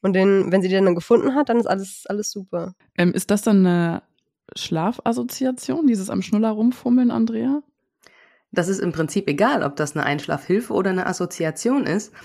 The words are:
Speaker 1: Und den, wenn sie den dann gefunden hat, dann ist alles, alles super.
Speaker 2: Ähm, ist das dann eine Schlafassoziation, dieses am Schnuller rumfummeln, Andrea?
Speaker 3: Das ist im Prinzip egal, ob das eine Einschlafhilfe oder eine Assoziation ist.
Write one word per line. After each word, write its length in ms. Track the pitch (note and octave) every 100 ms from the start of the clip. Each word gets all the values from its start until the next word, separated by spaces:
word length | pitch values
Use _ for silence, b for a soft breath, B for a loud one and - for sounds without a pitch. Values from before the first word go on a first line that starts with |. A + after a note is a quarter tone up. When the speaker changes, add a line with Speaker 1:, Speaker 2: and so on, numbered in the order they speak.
Speaker 1:
Und 120 | G3
den, 360 | F#3 F#3+ G3 F3+
wenn 120 | F#3+
sie 60 | F#3
den 160 | F#3+ F#3+
dann 80 |
gefunden 400 | F3 - A#3 C#4
hat, 160 | C4 C#4
dann 80 | A#3
ist 60 | G#3+
alles, 380 | G3 G3 - -
alles 220 | G3+ G#3+
super. 420 | G3+ F#3 F3 F3 - _ -
Speaker 2:
Ähm, 160 | F3
ist 180 | F#3+ -
das 120 | G3+
dann 240 | - G3+ F#3
eine 360 | F3 E3+ E3+ - _ _ _ - -
Schlafassoziation, 1300 | - D#3+ F3+ B3 A#3 A#3+ A#3+ - C4 B3+ - D4 D4
dieses 240 | G#3+ F#3+
am 120 | F#3+
Schnuller 280 | F#3 G#3 A3
rumfummeln, 600 | G#3+ A#3 B3 B3 B3 B3
Andrea? 520 | A3+ A3+ A3 B3 D4 - _ _ _ b b b b b
Speaker 3:
Das 160 | - E3+
ist 120 | F#3+
im 120 | F3+
Prinzip 360 | D#3+ D#3 G3+ G3
egal, 340 | D3 A3+ C#4+
ob 140 | D3 C#3+
das 180 | D3
eine 100 | D3+
Einschlafhilfe 680 | D3 C#3+ - D3 - F#3+ A#3+
oder 180 | G#3+ F#3+
eine 160 | F#3 -
Assoziation 800 | F3+ F3 - D#3+ D#3 A#3 C4+
ist. 280 | D3+ F#3 G#3+ B